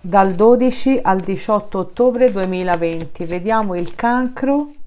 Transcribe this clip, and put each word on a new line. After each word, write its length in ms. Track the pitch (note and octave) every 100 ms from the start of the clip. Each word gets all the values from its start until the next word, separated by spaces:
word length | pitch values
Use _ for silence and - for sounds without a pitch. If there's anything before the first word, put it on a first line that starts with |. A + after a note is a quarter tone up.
dal 320 | F3+ G3 G3
dodici 640 | F3+ A3 B3 B3+ B3 C4 C4
al 180 | - F#3+
diciotto 600 | F#3 F#3+ - G#3 G#3 F#3+
ottobre 520 | F3+ - B3 A#3+ B3+
duemilaventi. 920 | G3 F#3 F#3 F3+ E3+ E3 E3 D#3+ - E3
Vediamo 480 | F3 F#3 A3 G#3
il 200 | F3+ F3
cancro 760 | - A#3 B3 B3+ B3+ C4+ C#4+ D4 -